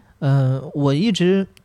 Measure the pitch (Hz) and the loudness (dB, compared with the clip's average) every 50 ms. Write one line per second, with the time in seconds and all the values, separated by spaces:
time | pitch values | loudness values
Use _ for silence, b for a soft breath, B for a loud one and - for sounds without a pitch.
0 | b b b b 156 135 139 139 131 127 131 135 135 156 - 147 143 139 139 151 | b b b b -2 0 2 2 2 0 -2 -4 -6 -8 -4 -2 0 0 0 0
1 | 208 233 185 - 175 180 190 196 190 - - _ | 0 0 0 0 2 2 2 0 -2 -4 -10 _